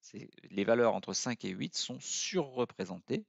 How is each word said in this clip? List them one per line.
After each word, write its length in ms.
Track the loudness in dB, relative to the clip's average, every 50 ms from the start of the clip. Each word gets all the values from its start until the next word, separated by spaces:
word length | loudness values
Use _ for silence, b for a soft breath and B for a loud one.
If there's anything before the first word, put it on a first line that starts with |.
C'est, 300 | _ -14 -14 -14 -14 -14 -16 -20 -18 -6
les 120 | -2 0 4
valeurs 320 | 6 6 8 8 6 6
entre 200 | 4 -2 -4 -4
cinq 300 | -2 -2 -2 -4 -4 -4
et 60 | -6
huit 240 | -4 -2 -4 -4 -2
sont 240 | -4 -4 -4 -6 -10
surreprésentées 1300 | -8 -6 -4 -2 -2 0 0 0 0 0 0 0 0 0 0 -6 -6 -6 -6 -10 -4 -4 -4 -4 -4